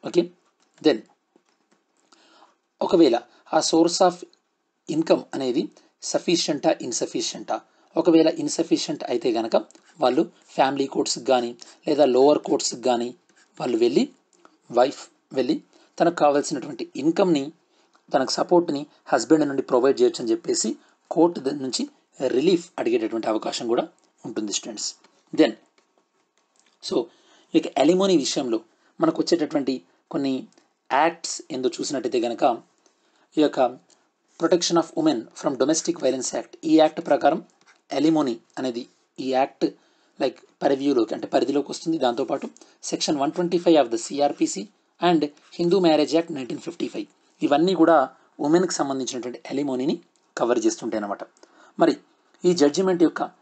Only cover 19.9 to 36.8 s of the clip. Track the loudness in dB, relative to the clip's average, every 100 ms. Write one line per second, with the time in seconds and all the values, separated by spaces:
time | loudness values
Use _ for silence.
19.9 | 4 2 0 -4 -4 -2 -4 -2 -6 _
20.9 | _ _ 2 2 2 -6 -6 -8 -6 -8
21.9 | _ _ _ -2 0 2 0 -2 -6 -2
22.9 | -2 -2 -4 -4 -4 -4 -8 -2 -2 -2
23.9 | _ _ _ -10 -8 -6 -8 -8 -10 -10
24.9 | -12 _ _ _ 0 0 0 _ _ _
25.9 | _ _ _ _ _ _ _ _ _ -4
26.9 | -4 -4 _ _ _ _ 0 0 2 4
27.9 | 4 4 2 2 -4 -2 -4 -6 _ _
28.9 | _ -2 0 0 0 0 -2 -4 -6 _
29.9 | _ _ -4 -2 -4 -8 _ _ _ _
30.9 | 2 2 0 -12 -12 -10 -4 -4 -4 -6
31.9 | -4 -2 -2 -2 0 0 0 -8 _ _
32.9 | _ _ _ _ 0 0 2 -2 -2 _
33.9 | _ _ _ _ _ 0 0 2 0 -2
34.9 | -2 -2 -2 -6 -8 -6 -2 0 0 -2
35.9 | -2 -2 -2 -4 -8 -10 -10 2 4